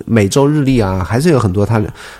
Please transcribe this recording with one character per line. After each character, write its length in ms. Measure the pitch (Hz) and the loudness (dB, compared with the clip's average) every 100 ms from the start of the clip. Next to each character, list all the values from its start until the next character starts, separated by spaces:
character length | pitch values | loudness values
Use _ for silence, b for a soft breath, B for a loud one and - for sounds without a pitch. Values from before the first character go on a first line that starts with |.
每 240 | - 113 98 | -2 0 2
周 180 | 143 139 | 2 2
日 160 | 151 | 2
历 180 | 135 127 | 2 2
啊， 260 | 98 95 87 | 0 -2 -2
还 120 | 117 | 0
是 80 | 170 | 2
有 100 | 135 | 2
很 120 | 104 | 2
多 140 | 92 | 0
他 160 | 101 110 101 B B | 0 0 -2 B B